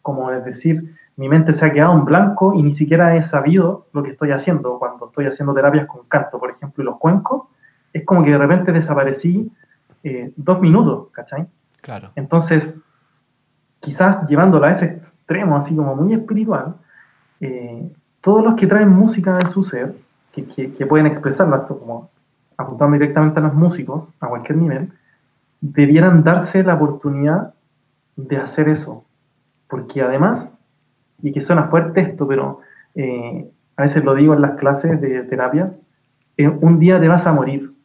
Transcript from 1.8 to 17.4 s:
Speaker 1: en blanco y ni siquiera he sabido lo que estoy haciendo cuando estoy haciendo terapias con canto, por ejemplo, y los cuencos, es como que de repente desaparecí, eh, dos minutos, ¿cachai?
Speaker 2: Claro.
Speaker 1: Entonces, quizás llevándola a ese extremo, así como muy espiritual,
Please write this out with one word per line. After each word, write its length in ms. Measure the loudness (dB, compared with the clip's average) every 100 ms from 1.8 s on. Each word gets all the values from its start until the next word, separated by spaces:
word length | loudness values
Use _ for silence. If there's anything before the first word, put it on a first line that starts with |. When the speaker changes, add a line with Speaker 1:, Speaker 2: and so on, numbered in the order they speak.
| 4
Speaker 1:
en 120 | 4 4
blanco 480 | 2 2 2 0
y 80 | 2
ni 100 | 0
siquiera 420 | 0 0 4 4
he 80 | 2
sabido 640 | 0 -2 2 2 2 -4 _
lo 100 | -8
que 80 | -8
estoy 220 | -6 -4
haciendo 460 | -2 -2 -2 -4 -6
cuando 280 | -8 -10 -14
estoy 200 | -6 -6
haciendo 280 | -4 -4
terapias 320 | 0 2 0 -4
con 200 | -14 _
canto, 300 | -4 -4 -10
por 100 | -10
ejemplo, 320 | -12 -16 -8
y 40 | -8
los 120 | -2
cuencos, 440 | 0 0 -2 -8 -8 _ _ _ _
es 120 | -12
como 200 | 0 2
que 60 | 4
de 60 | 2
repente 340 | 2 2 2
desaparecí, 760 | -2 0 -2 -2 -2 -2 -2 -4 _ _ _ _ _
eh, 280 | -12 -10 -12 -8
dos 240 | -2 2
minutos, 480 | 4 4 4 -2 -10
¿cachai? 340 | -20 -12 -10 -12 _ _ _
Speaker 2:
Claro. 280 | -18 -18 -16 -14
Speaker 1:
Entonces, 600 | 0 0 2 0 0 -12 _ _ _ _ _ _ _ _ _ _
quizás 460 | -14 0 2 2 0
llevándola 400 | 4 4 6 4
a 40 |
ese 140 | 2 -2
extremo, 680 | -6 -20 _ -8 -4 0 -2
así 200 | -2 -4
como 180 | -2
muy 180 | -2 0
espiritual, 600 | 0 -2 -4 -2 -4 -6 -14 _ _ _ _ _ _